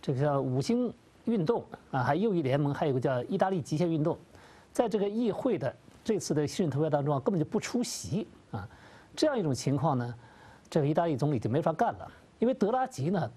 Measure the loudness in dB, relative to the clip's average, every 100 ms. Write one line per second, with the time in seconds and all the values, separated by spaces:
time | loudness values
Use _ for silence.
0 | -2 0 2 2 0 -2 0 0 0 -6
1 | -20 -10 -2 0 2 0 -2 -16 -6 -2
2 | 2 2 2 2 2 2 2 0 0 0
3 | 0 -2 -2 0 0 0 -2 -2 0 0
4 | 0 -2 -8 -20 -20 -20 -16 -2 0 2
5 | -2 0 -2 0 -2 0 -2 -6 -20 -18
6 | -2 -2 0 -2 -2 0 -2 0 2 2
7 | 2 2 2 0 0 -2 -2 -2 -2 -6
8 | -4 -4 -4 -12 -12 -10 -10 -16 -20 -20
9 | -18 0 0 2 0 0 0 0 2 0
10 | -2 -8 -16 -20 -20 -20 -4 0 2 2
11 | 2 2 0 0 0 0 0 2 0 0
12 | -12 -18 -20 -2 0 2 2 2 -2 -2
13 | -2 0 -2